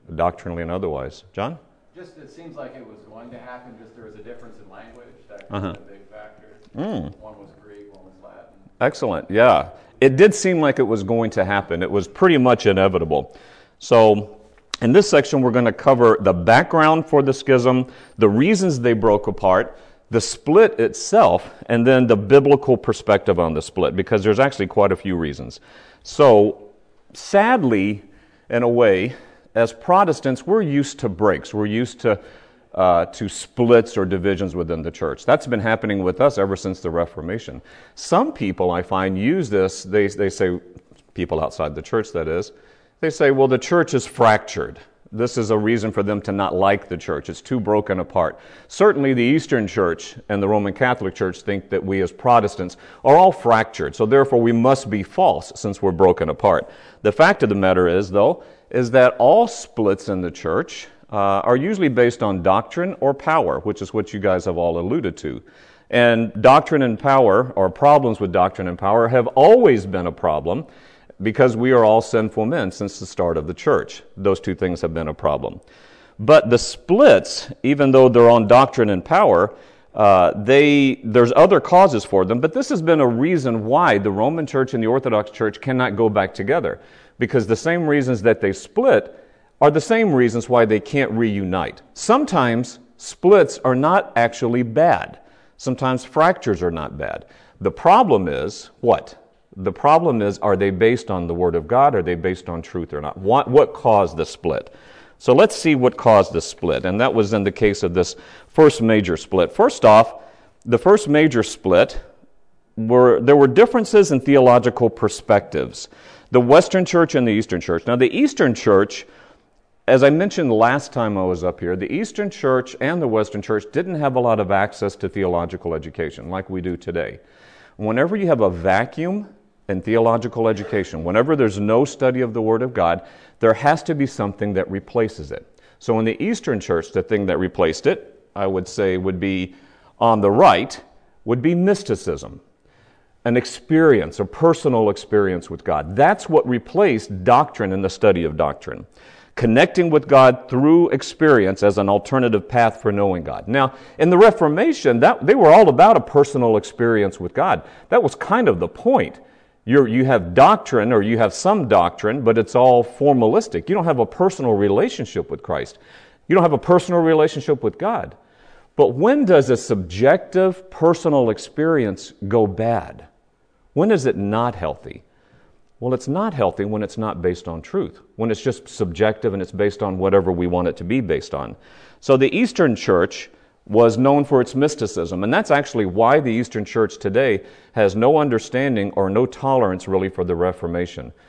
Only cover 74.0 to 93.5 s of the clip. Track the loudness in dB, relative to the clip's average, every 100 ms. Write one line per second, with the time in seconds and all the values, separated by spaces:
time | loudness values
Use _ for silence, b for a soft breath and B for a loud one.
74 | -20 -6 -4 -2 -4 -6 -6 -4 -6 -6
75 | -8 -6 -4 -4 -8 -12 _ b b b
76 | b b 4 4 4 0 -2 -10 -2 4
77 | 6 4 0 -10 -14 -6 -4 0 4 6
78 | 6 6 6 6 6 4 4 0 -2 -2
79 | 0 2 4 2 0 -4 B B B 0
80 | 4 6 4 0 2 4 4 4 2 -2
81 | 0 2 4 6 4 4 4 4 4 2
82 | 0 0 0 0 -2 -4 -4 -2 0 2
83 | 2 0 -2 -2 -2 -4 -2 0 2 0
84 | 0 -2 -2 -4 -4 -4 -2 -2 -2 -2
85 | -2 -2 -4 -6 -6 -6 -6 -4 -2 0
86 | 0 0 -2 -4 -4 -2 -4 -8 b b
87 | b b -4 -2 -2 -2 -2 -2 0 0
88 | 0 0 0 0 -2 -4 -6 -2 2 2
89 | 0 b b b b b 2 2 0 0
90 | 2 2 0 -2 -2 2 2 0 -2 -4
91 | -4 -2 -2 -4 -4 -4 -6 -10 _ -8
92 | -2 0 0 -2 0 -2 -6 -12 _ _
93 | -20 -2 4 4 4